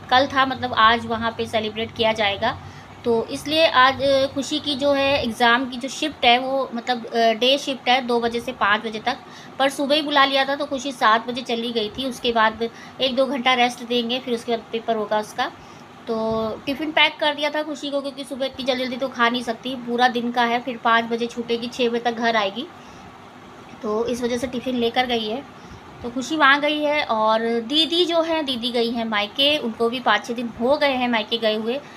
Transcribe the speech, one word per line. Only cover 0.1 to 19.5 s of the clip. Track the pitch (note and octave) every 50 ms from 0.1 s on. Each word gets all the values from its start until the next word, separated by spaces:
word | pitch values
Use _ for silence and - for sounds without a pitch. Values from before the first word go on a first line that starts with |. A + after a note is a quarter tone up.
| B3+ B3+ C#4 C#4
था | C#4 C#4 C4
मतलब | C4 C4 A#3+ A#3+ B3 B3
आज | - A3 A3 A#3 A#3+ A3+
वहाँ | A3+ A#3 A3 A#3 A3+
पे | A3+ A3+ A3+
celebrate | A3+ A#3 A3+ G#3+ G#3+ G#3 G#3+ A3+ A3+ -
किया | - A3+ A3 A3
जाएगा। | A3 G#3+ G3+ G3+ G3 G#3+ A#3 C4+ - - - - - - - - - -
तो | A#3+ A#3 A3+ A3
इसलिए | - C#4 C#4 - C#4+ D4+ D#4+ E4 D#4+
आज, | - - B3+ C4+ C4+ B3
अ, | C4 C#4 C4+ C4+ C4+ C#4
खुशी | - C#4+ B3+ - D4+ D4+
की | - C#4+ D4
जो | B3 C#4+ C#4+ C#4+
है | C#4 C#4 C4+ C#4 C#4 -
exam | A#3+ A3 - B3 A#3 A#3 A#3+ C4+ B3
की | B3+ B3
जो | B3 C4+
shift | - - D4+ D#4 C#4+ - -
है | B3 A#3+ B3
वो | C4 C4 C4+ C4+ C4 - -
मतलब, | A#3 A3+ - B3+ A#3 A3+
अ, | - A3+ A#3 A#3 A3+ A3+
day | G#3+ A#3+ B3+ C4+ C#4+
shift | - - C4+ B3+ - B3
है | B3 C4
दो | B3+ A#3+ A#3+ A#3+
बजे | A#3 A#3 A3+ A#3
से | A#3 -
पाँच | B3 - A3 G3 G#3 G#3+ A3
बजे | A3+ G#3+ A3
तक। | G#3+ A#3+ C4 - - - - - - - - -
पर | C4+ C#4
सुबह | C#4 - D4 B3+ C#4+
ही | D4+
बुला | D#4 C#4+ D4 C#4+ C4+
लिया | C#4 C4+ C4+ C4+
था | C4+ C#4
तो | C#4+ D4+
खुशी | C#4+ C#4+ C4 B3 C#4+
सात | C4 - C4 A3 G#3+ A#3 A#3+ B3
बजे | A#3+ B3+
चली | B3 B3+ A#3+ A3+ A#3 A#3+
गई | A#3 A3+ G#3+ G#3
थी। | G#3 - C4
उसके | C4+ A#3+ - - B3
बाद | A#3 A3+ A3 A3 A3 A3 A3+ A3+ - - - - - -
एक | C4 C4+ B3
दो | A#3+ C4+
घंटा | B3 C#4 C#4 A#3+ C4 B3+
rest | A#3+ A#3+ B3 B3 - B3
देंगे, | A3+ A#3+ A#3+ A#3 A#3 B3 C4
फिर | B3+ C4 A#3
उसके | A3+ A#3 -
बाद | A#3 A3 G#3+ -
paper | - A3+ A3 - A3+
होगा | A3 G#3+ G3+ G#3+ G#3+
उसका। | G#3+ G#3 - - B3+ C#4 - - - - - - - - - - - -
तो | A#3 A3 A3 A3 A3 A3 A3 A3 G#3+ - -
tiffin | - C#4 - D#4 D4+
pack | D#4 - D4+ D#4 D4+ -
कर | D#4+ D4+ D4
दिया | C#4 D4 D4
था | C#4+ D4+ D4+
खुशी | D#4 D4+ - - C#4+
को | C#4 C#4
क्योंकि | C4 - C4 C4+ C#4
सुबह | - C#4+ A#3+ C4+
इतनी | C4 C4 - B3+
जल्दी | A#3+ B3+ B3+ B3+
जल्दी | B3+ B3 C4
तो | C#4 C4
खा | B3+ A#3+ A#3 A#3
नहीं | A#3+ B3+ A#3+
सकती, | B3